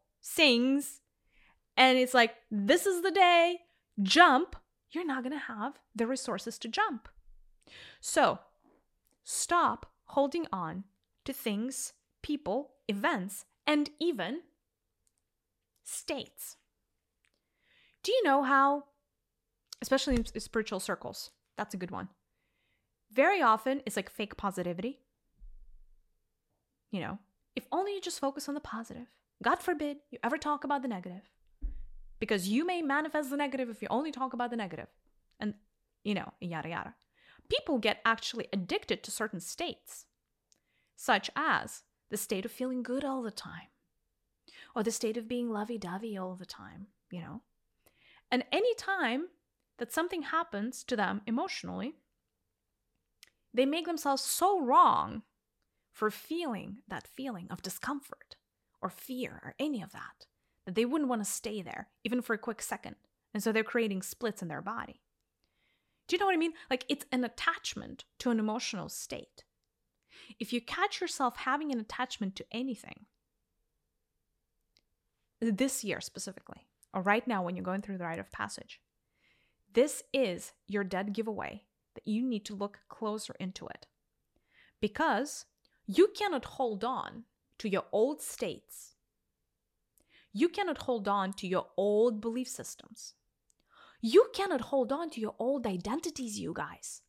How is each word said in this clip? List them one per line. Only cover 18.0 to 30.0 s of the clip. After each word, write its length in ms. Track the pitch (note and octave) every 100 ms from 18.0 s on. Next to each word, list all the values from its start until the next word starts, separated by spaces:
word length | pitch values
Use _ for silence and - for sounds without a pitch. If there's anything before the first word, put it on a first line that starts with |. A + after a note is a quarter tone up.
Do 100 | F#4+
you 100 | B4+
know 200 | D#4+ C#4
how, 460 | C4 C4+ C#4 C#4+ - _ _ _ _ _ _ _ - -
especially 360 | - C4+ C#4+ A#3+
in 100 | A#3
s-, 180 | A3+
spiritual 360 | - A3+ G#3+ F#3+
circles, 500 | - F3+ - - - _ _ -
that's 180 | G#3
a 40 | F#3
good 120 | F#3
one. 200 | F#2 F#3 _ _ _ _ _ _ _ _ _ _
Very 300 | A3 E4 G4+
often, 420 | A#3+ A3 C4 C#4 -
it's 100 | G#3
like 140 | F#3+
fake 260 | - G#3 -
positivity. 640 | G3+ F3+ F3 F3 A#3 - _ _ _ - - - - - - - _ _ _ _ _ _ _ _ -
You 100 | F#3+
know, 180 | A2+ G3+ _ _ _ B3
if 100 | -
only 220 | E4+ G4+
you 60 | G4
just 200 | F4+ -
focus 280 | C#4 C#4 C#4+
on 60 |
the 60 | D4
positive. 480 | - A3+ A3+ A#3 B3 _ _ -
God 140 | B3 F4+
forbid 420 | - D4+ D4 C#4+